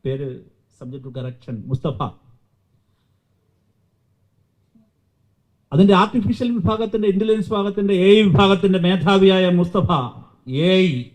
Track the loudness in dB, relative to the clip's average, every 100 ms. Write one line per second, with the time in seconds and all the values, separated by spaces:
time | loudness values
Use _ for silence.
0 | -8 -8 -10 -14 -20 _ _ _ -18 -16
1 | -16 -14 -14 -14 -14 -14 -8 -6 -6 -8
2 | -10 -12 _ _ _ _ _ _ _ _
3 | _ _ _ _ _ _ _ _ _ _
4 | _ _ _ _ _ _ _ _ _ _
5 | _ _ _ _ _ _ _ 2 4 4
6 | 2 -2 -4 -4 -4 -4 -4 -4 -4 -2
7 | -2 0 -2 -2 -2 -4 -4 -4 -2 2
8 | 4 6 6 4 4 4 2 2 0 0
9 | 2 4 4 4 2 2 0 -2 -2 -2
10 | -4 -12 -20 _ -8 -2 0 2 0 -2
11 | -10